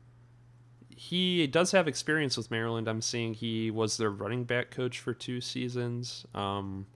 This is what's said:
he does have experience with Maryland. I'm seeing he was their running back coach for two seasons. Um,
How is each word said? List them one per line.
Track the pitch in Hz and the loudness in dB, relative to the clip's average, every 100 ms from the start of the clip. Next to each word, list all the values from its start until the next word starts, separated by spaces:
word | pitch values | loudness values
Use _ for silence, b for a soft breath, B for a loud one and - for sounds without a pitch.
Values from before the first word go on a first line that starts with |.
| - - - - - - - - - | -20 -20 -20 -20 -20 -20 -20 -20 -20
he | - - 175 185 175 143 | -18 -4 0 2 4 4
does | 160 180 | 4 6
have | 190 160 | 6 4
experience | 123 - 156 139 117 | 0 0 2 2 0
with | 110 | -2
Maryland. | 113 113 113 110 | -2 0 0 0
I'm | 110 | -2
seeing | - 120 113 | -2 -2 -2
he | 110 117 113 110 | -2 -2 0 0
was | 107 110 - | 2 0 2
their | 110 | 0
running | 101 104 123 | 0 -2 -2
back | 120 123 - | 0 0 0
coach | - 127 - | -2 -2 -2
for | - | -6
two | 117 - 123 | -6 -4 -6
seasons. | 123 127 123 123 120 120 120 - - | -4 -4 -2 -2 -2 -2 -6 -10 -10
Um, | 98 98 101 98 95 98 | -4 -2 -2 -4 -6 -10